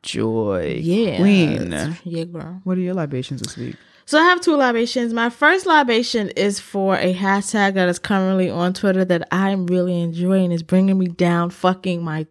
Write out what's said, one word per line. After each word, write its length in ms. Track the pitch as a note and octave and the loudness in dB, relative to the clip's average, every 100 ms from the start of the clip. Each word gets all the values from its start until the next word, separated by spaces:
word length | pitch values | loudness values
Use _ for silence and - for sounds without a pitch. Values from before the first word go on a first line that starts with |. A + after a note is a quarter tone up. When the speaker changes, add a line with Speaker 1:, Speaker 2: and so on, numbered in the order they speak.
Speaker 1:
joy. 760 | - A2 A2 A2+ G#2 F#2 D2+ B1+ | -8 -4 -2 -2 -2 -2 -4 -4
Speaker 2:
Yeah. 360 | E3 F#3+ A3 - | -2 0 0 2
Speaker 1:
Queen. 540 | G3 G3 D#3 D#3+ F2 D2 C#3+ E3+ | 4 4 4 0 -4 -4 -6 -8
Speaker 2:
Yeah, 200 | F3 E3 E3 | -10 -8 -8
girl. 340 | E3+ D#3 F#3 F#3+ | -10 -14 -10 -4
Speaker 1:
What 120 | F#3 | -2
are 40 | |
your 120 | F3+ | -2
libations 480 | F#3 D3+ C3 B2+ C3+ | -4 -4 -6 -6 -8
this 140 | G2 - | -8 -10
week? 220 | A#2+ - _ _ - | -12 -12 _ _ 0
Speaker 2:
So 120 | D4+ | 4
I 40 | E4+ | 4
have 140 | F4+ | 4
two 160 | F4+ D4+ | 2 2
libations. 580 | B3+ A#3 A#3 B3+ A#3 A#3 | 2 2 -2 -2 -2 -2
My 160 | A#3 | -2
first 340 | A#3+ D4 F#4 F#4 | 2 2 2 4
libation 640 | D#4 C4 A3+ A#3+ A#3 G3 - | 2 4 0 0 -2 -4 0
is 240 | G3 G3+ | -2 -2
for 360 | - G3 F#3+ F#3+ | -6 -2 0 0
a 160 | F3+ | 0
hashtag 640 | F3+ G3 G3 G3+ A3 G3 | 0 0 0 0 0 0
that 160 | G3 F3+ | 2 0
is 80 | F3+ | 0
currently 540 | - G3 F#3+ F#3+ F#3 | -2 0 2 0 0
on 200 | C3 F3 | 0 -2
Twitter 300 | F#3 G3+ F#3 | 0 0 0
that 240 | F#3 E3+ E3+ | 2 0 0
I'm 340 | F3 G3 G3 F3+ | -2 0 -2 0
really 340 | F3+ F3+ F3 | 0 0 -2
enjoying. 520 | E3+ E3 F3+ F#3+ F#3 | -2 -2 0 2 2
It's 100 | E3+ | -2
bringing 380 | E3 F#3 F#3+ F#3+ | 2 2 4 2
me 80 | F#3 | 0
down 420 | E3+ F3 F3 E3+ | 0 2 2 0
fucking 540 | - F#3 F#3 F#3 F3 | 0 0 0 -4 -4
my 240 | E3+ D#3 D#3 | -4 -6 -8